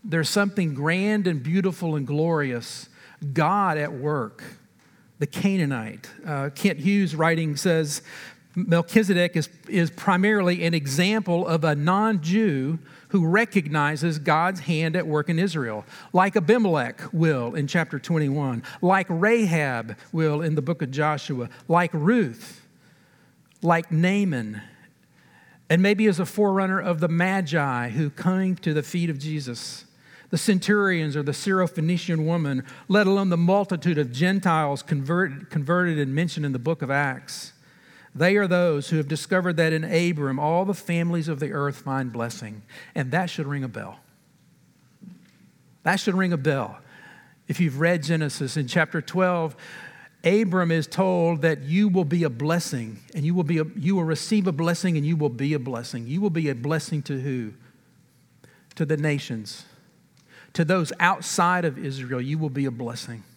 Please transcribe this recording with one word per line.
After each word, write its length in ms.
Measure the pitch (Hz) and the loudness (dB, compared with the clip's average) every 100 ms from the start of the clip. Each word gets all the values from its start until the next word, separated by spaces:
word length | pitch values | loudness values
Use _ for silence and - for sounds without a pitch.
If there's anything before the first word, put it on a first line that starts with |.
| 220 | -2
There's 240 | 165 151 | -2 0
something 440 | 208 202 202 170 | 2 0 0 -2
grand 540 | 139 147 180 202 214 185 | -2 0 0 0 0 0
and 160 | 156 | -2
beautiful 540 | 127 180 190 170 170 151 | 0 0 0 -2 -4 -2
and 100 | 127 | -2
glorious. 800 | 147 165 160 139 120 117 - - - - - 147 | 0 2 2 0 -4 -8 -14 -16 -20 -20 -10 -4
God 440 | 135 151 202 196 156 | 2 2 4 2 0
at 140 | 147 | -2
work, 500 | 127 147 147 107 - - - _ _ _ _ _ _ | -4 -2 -2 -4 -8 -20 -20 _ _ _ _ _ _
the 80 | 147 | -6
Canaanite. 800 | - 196 196 147 131 107 - - - - | -2 0 2 0 -2 -6 -12 -18 -14 -6
Uh, 240 | 143 139 143 | -4 -4 -2
Kent 240 | 202 156 | -2 0
Hughes 340 | 170 202 185 | 0 0 0
writing 440 | 151 160 165 160 143 | 0 0 2 -2 -2
says, 440 | 185 160 151 143 - - - - _ | 0 0 0 -6 -12 -18 -18 -20 _
"Melchizedek 840 | - 185 170 170 220 196 180 175 170 | -6 0 0 4 2 4 2 2 0
is, 100 | 147 - - | -4 -10 -4
is 220 | 196 170 | 0 0
primarily 760 | - - 180 202 214 180 175 170 | 0 0 2 4 2 2 2 0
an 80 | |
example 760 | 170 139 139 180 220 180 175 180 | 0 -2 0 2 2 0 0 0
of 160 | 165 | 0
a 100 | 156 | 2
non-Jew 1040 | 147 151 190 220 208 156 196 220 139 131 160 - - - | 2 2 2 2 0 0 2 2 0 -2 -4 -8 -20 -2
who 160 | 196 165 | 0 4
recognizes 920 | 196 226 196 147 151 147 151 170 156 | 4 4 0 0 0 0 0 -2 -2
God's 420 | 143 156 175 190 | 2 2 2 -2
hand 360 | 139 160 160 170 | -2 0 0 -2
at 80 | 160 | 0
work 240 | 151 147 | -2 0
in 100 | 165 | 0
Israel, 460 | 196 160 120 107 - - - | 0 -2 -4 -6 -10 -20 -2
like 240 | 185 196 208 | 2 4 2
Abimelech 800 | 156 247 208 156 120 - - | 4 4 6 2 0 -6 -6
will 400 | 160 160 139 120 | 2 2 2 -2
in 140 | 156 143 | -4 -2
chapter 300 | 175 160 143 | 0 -2 -6
twenty-one, 640 | - 165 147 139 139 117 - - | -2 0 2 0 -2 -4 -8 -2
like 240 | 180 190 185 | 2 2 2
Rahab 880 | 165 202 233 208 160 143 120 113 - - | 2 4 4 4 2 0 -2 -6 -12 -6
will 300 | 165 160 147 | 0 2 2
in 140 | 160 151 | 0 -2
the 60 | |
book 200 | 131 170 | -2 -4
of 100 | 143 | -4
Joshua, 560 | 135 151 147 - 131 117 - - | 0 0 0 -4 -6 -6 -10 0
like 240 | 170 175 | 2 2
Ruth, 720 | 165 156 240 160 113 - - _ _ _ _ _ _ _ _ _ _ | 2 4 4 2 -4 -18 -20 _ _ _ _ _ _ _ _ _ _
like 280 | 170 165 165 | 2 2 2
Naaman, 720 | 156 175 202 196 135 107 104 104 - - _ _ _ _ - _ _ _ | 2 2 2 2 0 -4 -8 -14 -20 -20 _ _ _ _ -20 _ _ _
and 120 | 170 | 2
maybe 260 | 196 208 220 | 4 4 4
as 120 | 170 | 4
a 60 | 175 | -2
forerunner 560 | - 202 190 190 190 | 2 2 4 2 0
of 180 | - 165 | 0 0
the 80 | 165 | 0
Magi 840 | 165 180 196 165 160 139 123 120 | 2 2 0 0 0 0 -2 -2
who 200 | 113 147 | -2 -2
came 460 | - 180 185 190 180 | 0 0 2 0 -2
to 180 | 175 | -2
the 100 | 151 | -2
feet 260 | 143 180 170 | -2 -4 -2
of 80 | 143 | -4
Jesus, 680 | 151 156 127 117 - - - _ - - - | -6 -6 -6 -10 -12 -14 -20 _ -20 -20 -4
the 80 | 165 | -2
centurions 800 | - 190 175 208 196 175 156 143 | 2 2 4 2 4 2 0 -2
or 80 | |
the 80 | 143 | -4
Syrophoenician 960 | 147 202 190 180 - 160 175 175 160 156 | -4 0 2 2 0 0 0 0 0 0
woman, 400 | 170 147 131 - - - | 0 0 -2 -6 -16 2
let 180 | 190 196 | 4 6
alone 220 | 196 196 | 4 2
the 80 | 170 | 2
multitude 600 | 170 196 196 175 170 151 | 4 4 2 -2 0 0
of 140 | 135 | -2
Gentiles 720 | 123 180 196 180 160 151 139 | 0 2 2 2 2 2 -2
converted, 640 | - 147 135 170 185 139 - | -2 -4 0 0 0 -4 -6
converted 480 | 160 139 175 180 156 | -6 0 2 2 0
and 160 | 139 | 0
mentioned 320 | 139 175 - 147 | 0 -2 -2 -4
in 60 | |
the 80 | 131 | -2
book 220 | 123 160 | -2 -4
of 100 | 131 | 0
Acts." 600 | 139 143 131 - - - _ _ _ _ - - | 0 0 -4 -10 -14 -14 _ _ _ _ -20 -18
They 220 | - 170 202 | 0 2 4
are 120 | 196 | 4
those 420 | 180 175 147 139 | 2 2 0 0
who 80 | 160 | -2
have 100 | 147 | 0
discovered 500 | 156 - 185 180 165 | -4 0 0 2 2
that 140 | 160 | 2
in 120 | 160 | 2
Abram 560 | 160 165 175 156 139 135 | 0 2 2 0 -2 0
all 260 | 151 170 190 | 0 0 0
the 80 | |
families 540 | 185 - 170 170 170 156 | -4 -2 -2 0 0 -2
of 120 | 143 | -4
the 120 | 147 | -4
earth 260 | 143 143 139 | -2 -4 -4
find 340 | 139 135 131 | -4 -4 -4
blessing. 500 | 117 117 117 107 107 - - - | -4 -6 -6 -12 -14 -18 -20 -10
And 180 | - 131 | -6 -2
that 180 | 160 180 | -2 -2
should 180 | - 143 | -4 -4
ring 160 | 143 | -4
a 60 | 131 | -6
bell. 300 | 110 101 92 _ _ _ _ _ _ _ _ _ _ - - _ _ - _ _ _ | -8 -14 -16 _ _ _ _ _ _ _ _ _ _ -20 -20 _ _ -20 _ _ _
That 120 | 165 190 | -2 0
should 200 | - 185 | 0 0
ring 180 | 185 | 0
a 40 | 170 | 0
bell. 420 | 135 139 107 - - - - - - _ _ | 0 0 -4 -10 -20 -20 -20 -20 -20 _ _
If 120 | - | 0
you've 200 | 175 135 | 0 2
read 240 | 165 175 | 2 2
Genesis 540 | 143 165 151 - 135 160 | 0 0 0 -4 -4 -4
in 100 | 127 | 0
chapter 340 | 175 156 165 | 2 2 -2
twelve, 540 | - 180 185 175 160 - - - - - - _ | -4 0 2 2 -2 -6 -18 -18 -20 -20 -20 _
Abram 480 | 165 202 214 185 170 | 2 4 4 2 2
is 140 | 165 147 | 2 0
told 560 | - 190 180 170 165 | 0 2 2 2 2
that 220 | 160 143 | 2 0
you 260 | 139 175 208 | 0 2 4
will 160 | 185 156 | 2 2
be 180 | 170 | 0
a 60 | 160 | 0
blessing, 680 | 117 147 170 - 131 110 104 - 170 | -2 0 0 -2 -6 -8 -12 -12 -4
and 100 | 147 | 0
you 80 | |
will 100 | 180 | 0
be 140 | 147 165 | 0 0
a, 80 | 156 - | -2 -2
you 200 | 156 190 | 0 0
will 80 | |
receive 420 | 160 156 - 214 185 | 0 -2 0 2 2
a 60 | |
blessing, 440 | 147 165 170 185 160 | 0 -2 0 0 0
and 100 | 147 | 0
you 100 | 165 | 0
will 140 | 147 | 0
be 240 | 123 139 | -2 -2
a 60 | 151 | -2
blessing. 460 | 127 120 120 120 117 | -2 -8 -8 -10 -6
You 160 | 160 | -2
will 80 | 202 | -2
be 200 | 165 151 | 0 -2
a 60 | 123 | -4
blessing 460 | 127 160 - 156 | -2 -4 -2 -6
to 160 | - 135 | -4 -6
who? 340 | 135 127 110 107 - _ _ _ _ _ _ _ - _ _ - | -4 -4 -6 -12 -20 _ _ _ _ _ _ _ -20 _ _ -6
To 100 | 156 | -2
the 120 | 151 | 0
nations. 680 | 151 143 - 117 104 - - _ _ _ _ _ _ - - | 0 -2 -4 -10 -10 -16 -20 _ _ _ _ _ _ -20 -12
To 100 | - | -2
those 300 | 160 185 160 - | 2 2 0 2
outside 680 | 180 185 - - 175 180 170 | 2 2 -4 2 2 4 0
of 120 | 131 | -4
Israel, 440 | 139 135 127 127 | -8 -8 -6 -4
you 160 | 127 156 | -4 -2
will 120 | 156 | -2
be 160 | 135 139 | -2 -4
a 60 | |
blessing. 520 | 117 120 120 - 117 101 | -4 -8 -8 -12 -14 -16